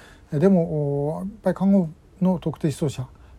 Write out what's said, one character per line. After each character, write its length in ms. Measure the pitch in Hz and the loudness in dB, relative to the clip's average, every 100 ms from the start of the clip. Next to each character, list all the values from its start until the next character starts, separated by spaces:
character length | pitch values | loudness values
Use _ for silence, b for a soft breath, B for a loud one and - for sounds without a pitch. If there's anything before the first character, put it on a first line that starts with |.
| B B - | B B -8
え 40 | 147 | 2
ー、 20 | |
で 100 | 190 | 4
も、 680 | 185 170 156 143 143 143 170 | 4 2 -2 -2 -2 -4 -6
お、 20 | |
や 40 | |
っ 40 | 190 - | -10 -6
ぱ 80 | 185 | -4
り 60 | 175 | 0
看 160 | 196 | 4
護 160 | 196 160 - _ - | 4 2 -6 _ -2
婦 60 | |
の 140 | 180 180 | -2 0
特 200 | 165 - | -4 -4
定 120 | 160 | -4
失 160 | 135 151 | -2 -4
踪 20 | |
者、 200 | - 127 b b | -6 -10 b b